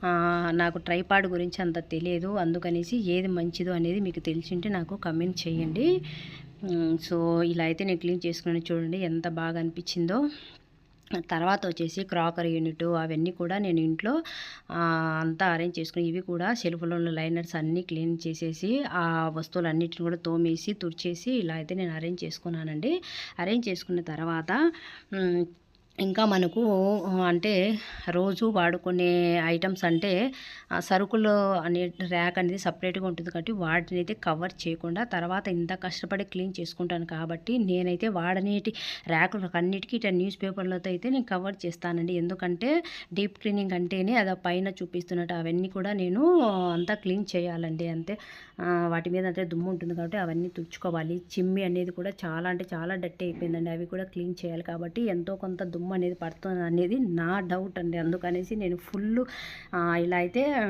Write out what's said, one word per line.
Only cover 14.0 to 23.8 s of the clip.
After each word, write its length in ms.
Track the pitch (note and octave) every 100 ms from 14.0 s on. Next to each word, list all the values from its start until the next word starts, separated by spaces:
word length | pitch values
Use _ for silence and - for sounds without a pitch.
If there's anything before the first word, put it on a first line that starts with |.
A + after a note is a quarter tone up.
| G#3 D4+ E4 - - - _
ఆ, 80 | E3+ E3 E3 D#3+ D#3+
అంతా 260 | D#3+ D#3+ F#3+
అరేంజ్ 320 | E3 E3+ F3
చేసుకుని 260 | D#3+ - E3+
ఇవి 160 | E3+
కూడా 320 | F#3 F3 F3+
షెల్ఫ్లో 420 | A#3 F3+ E3+ E3+ F3
ఉన్న 140 | E3+
లైనర్స్ 460 | D#3+ D#3+ E3+ E3+ E3+
అన్నీ 260 | D#3 E3+
క్లీన్ 360 | F3+ D#3+ E3 E3 E3
చేసేసి 560 | D#3+ E3 D#3+ F#3 C4 C#4
ఆ 380 | F3 E3+ E3 D#3+
వస్తువులన్నిటిని 720 | D#3+ D#3+ F3+ E3+ D#3+ E3+ E3
కూడా 120 | E3+ E3+
తోమేసి 580 | E3+ E3 E3+ E3 F#3
తుడిచేసి 580 | G3+ F3 E3 F3+ F3 A#3+
ఇలా 220 | B3+ F3
అయితే 220 | D#3+ D#3 F#3
నేను 200 | F3 D#3+
అరేంజ్ 280 | D#3+ F3
చేసుకున్నానండి. 800 | E3 D#3 F3 E3 D#3+ D3+ A3 F4+ - - - -
అరేంజ్ 300 | F3+ A#3 A#3
చేసుకున్న 320 | F3